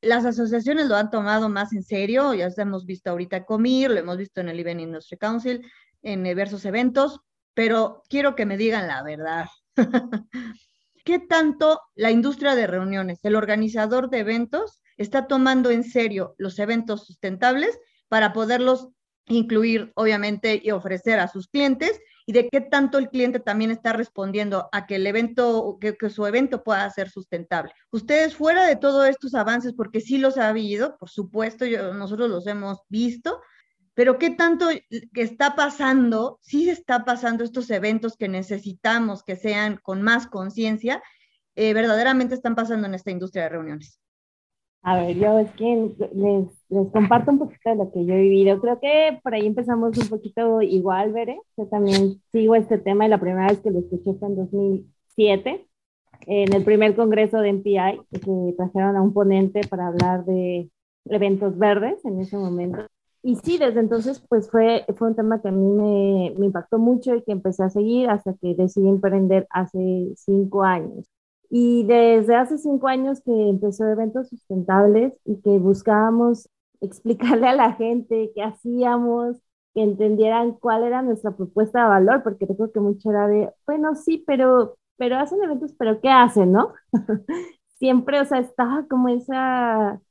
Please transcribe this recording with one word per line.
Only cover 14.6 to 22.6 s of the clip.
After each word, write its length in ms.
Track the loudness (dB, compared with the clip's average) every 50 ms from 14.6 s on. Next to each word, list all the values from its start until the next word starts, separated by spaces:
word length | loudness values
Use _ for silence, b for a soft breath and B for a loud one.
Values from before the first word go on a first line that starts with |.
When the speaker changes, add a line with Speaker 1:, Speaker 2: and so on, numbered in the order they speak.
| -6 -6 _ _ _ _ _
Speaker 1:
está 300 | _ -10 -4 -2 -4 -2
tomando 460 | 0 0 2 2 2 2 2 2 0 0
en 100 | 0 -2
serio 540 | -2 -2 -2 -2 -2 -4 -6 -8 -8 -10 _
los 220 | -10 -10 -6 -6
eventos 440 | -4 -2 -2 -4 -4 -6 -8 -10 -10
sustentables 720 | _ -20 _ -10 -8 -6 0 0 0 0 0 -2 -4 -4 -6 b b b b b _
para 240 | 0 2 2 2 0
poderlos 560 | -2 -2 -2 0 0 2 2 0 0 -2 -14 _ _ _ _ _ _ _
incluir, 680 | _ 0 0 0 2 0 0 2 2 0 -2 -4 -6 _
obviamente, 680 | -2 0 0 0 0 -2 -4 -6 -2 -2 -2 -2 -2 -2
y 80 | -2
ofrecer 480 | -4 -4 -4 -6 -8 -4 -2 0 0 0
a 100 | 0 -2
sus 200 | -4 -12 -16 _
clientes? 520 | _ 0 2 2 0 0 -2 -4 -4 -4 b b b b b
¿Y 80 | 2 2
de 160 | 2 2 4
qué 100 | 0 -2